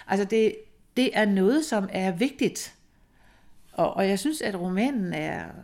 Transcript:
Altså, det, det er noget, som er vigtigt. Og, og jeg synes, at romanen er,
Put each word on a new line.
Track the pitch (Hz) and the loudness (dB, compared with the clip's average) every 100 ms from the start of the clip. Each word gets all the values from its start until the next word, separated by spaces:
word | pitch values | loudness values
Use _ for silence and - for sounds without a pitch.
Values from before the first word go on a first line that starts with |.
| - | -2
Altså, | 196 196 | 0 2
det, | 220 220 - - _ _ 247 | 2 2 0 -16 _ _ 0
det | 254 | 2
er | 202 214 | 2 2
noget, | 190 190 302 311 | 4 4 4 2
som | 214 196 | -2 -2
er | 185 190 | -2 -2
vigtigt. | 175 262 - 240 - - _ _ _ _ _ - _ - - - | 0 -2 0 -2 -2 -14 _ _ _ _ _ -20 _ -20 -20 -12
Og, | - 165 | -2 0
og | - 196 | 2 0
jeg | 196 | 0
synes, | 302 311 | -2 -2
at | 220 190 | -4 -4
romanen | 180 185 254 254 180 | -2 0 0 0 -4
er, | 156 156 165 160 175 | -4 -6 -6 -10 -14